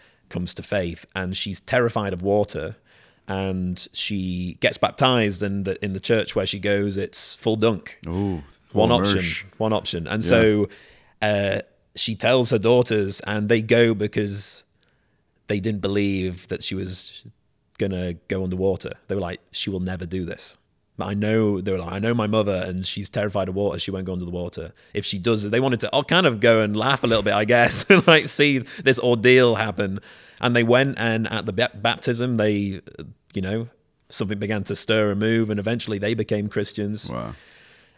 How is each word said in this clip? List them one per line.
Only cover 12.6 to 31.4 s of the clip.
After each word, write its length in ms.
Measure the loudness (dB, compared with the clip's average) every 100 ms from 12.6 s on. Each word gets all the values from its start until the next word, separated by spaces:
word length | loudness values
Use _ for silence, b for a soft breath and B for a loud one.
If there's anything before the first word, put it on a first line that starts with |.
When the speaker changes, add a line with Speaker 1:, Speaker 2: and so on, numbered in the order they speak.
| 4 4 4 2 0 -4 -4
Speaker 1:
and 220 | -2 2
they 120 | 2
go 320 | 4 4 4
because 720 | 2 -2 -2 -2 -4 -6 -8 -14 _ _ _ _ _ _ _ -6
they 100 | -4
didn't 220 | -2 -2
believe 640 | -2 0 2 0 -2 -6 -8
that 140 | -8
she 120 | -6 -6
was 460 | -6 -8 -10 -16 -20 -20 _ _ _ -6
gonna 360 | -4 -2 -4 -6 -6
go 160 | -4
underwater. 480 | -2 0 0 0 -6 -14 -6
They 60 | -4
were 40 |
like, 200 | -4 -8 _
"She 180 | -8 -6
will 100 | -4
never 260 | -4 -6 -6
do 180 | -6
this." 340 | -6 -8 -14 -18 _ _ _ -10
But 80 | -6
I 80 |
know, 460 | -2 0 2 2 0
they 120 | -2
were 60 | -4
like, 140 | -4
"I 60 | -2
know 120 | 0
my 140 | 0 2
mother, 280 | 2 2 0 -2
and 200 | -4 -4
she's 220 | -6 -6
terrified 400 | -4 -2 -2 -2
of 60 |
water. 240 | 0 -2 -2
She 120 | -4
won't 140 | -6
go 80 | -6
under 120 | -6
the 60 | -6
water. 420 | -6 -6 -8 -12 b b
If 100 | -8 -6
she 120 | -2
does," 240 | 0 0 2
they 120 | 0
wanted 200 | 2 0
to, 140 | 0
oh, 80 | 0
kind 240 | 2 2 2
of 120 | 4
go 200 | 6 6
and 160 | 4 0
laugh 260 | 0 0
a 40 | 2
little 160 | 2
bit, 100 | 2
I 100 | 2
guess, 400 | 4 4 4 2 4
<laughs> 20 |
and, 180 | 4 6
like, 200 | 6 4
see 320 | 2 2 2 -4 B
this 140 | 2 2
ordeal 540 | 2 4 6 8 6 4
happen. 440 | -2 -2 -4 -4 B B B B
And 140 | 0
they 100 | 2
went, 340 | 6 6 4 0
and 280 | -2 0 -2
at 140 | -4